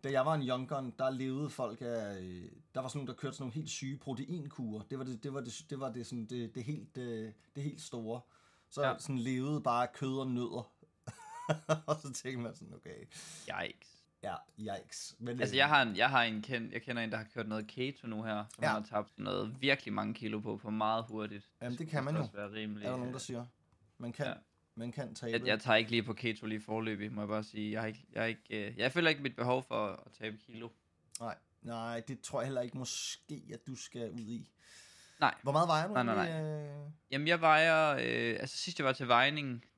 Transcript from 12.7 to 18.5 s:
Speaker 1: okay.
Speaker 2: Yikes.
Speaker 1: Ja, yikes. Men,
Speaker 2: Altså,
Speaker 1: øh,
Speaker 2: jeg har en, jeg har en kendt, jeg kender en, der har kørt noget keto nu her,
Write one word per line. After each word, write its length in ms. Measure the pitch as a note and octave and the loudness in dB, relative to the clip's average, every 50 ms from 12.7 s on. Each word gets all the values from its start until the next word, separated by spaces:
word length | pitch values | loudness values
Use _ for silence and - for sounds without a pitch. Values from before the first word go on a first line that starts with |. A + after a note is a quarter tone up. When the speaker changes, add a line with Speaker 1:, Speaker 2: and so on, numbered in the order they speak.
| - | -16
Speaker 1:
okay. 260 | - _ - - - | -16 _ -14 -14 -14
Speaker 2:
Yikes. 1040 | - - - - - - - - - - F#2 F#2 F2 - - _ - - - - _ _ _ _ - | -14 -16 -16 -16 -16 -14 -16 -14 -10 -6 -4 -4 -4 -4 -6 _ -20 -20 -20 -20 _ _ _ _ -6
Speaker 1:
Ja, 120 | G2+ F2+ D#2+ - _ _ - | -6 -6 -6 -8 _ _ -12
yikes. 560 | G#2+ G#2+ G2 F#2+ F#2 - - - - - - - | -8 -6 -6 -6 -8 -10 -12 -12 -10 -12 -12 -8
Men, 220 | A2+ A#2+ A#2+ B2+ | -6 -6 -2 0
Speaker 2:
Altså, 140 | C3 B2 A#2+ | 0 2 6
Speaker 1:
øh, 40 | C3+ | 6
Speaker 2:
jeg 100 | C#3 C#3+ | 8 10
har 140 | D3+ C#3+ C3 | 10 8 8
en, 140 | A2+ G2+ | 6 4
jeg 140 | F2+ A2 C3 | 4 4 6
har 120 | C#3 B2+ A#2 | 8 6 6
en 200 | A2+ A2 G#2+ G#2+ | 6 2 -2 -4
kendt, 300 | - C3+ A#2+ A2+ A2 - | -2 -4 -4 -4 -4 -6
jeg 100 | A#2 - | -8 -4
kender 200 | - B2 A#2+ A2+ | -4 -2 -2 -2
en, 80 | A2 | -2
der 60 | G#2 | -2
har 100 | A2 A2 G#2+ _ | -4 -6 -6 _
kørt 140 | A#2+ A2+ G#2+ | -6 -4 -2
noget 180 | G#2+ A2 G#2+ | -2 -4 -4
keto 400 | G#2+ - - B2+ C3+ C#3 - - | -6 -4 -4 -4 -4 -4 -6 -8
nu 160 | A#2 A2 G#2+ A2+ | -8 -6 -4 -4
her, 220 | A2+ G#2+ G#2 G#2 A2 | -2 -2 -4 -4 -6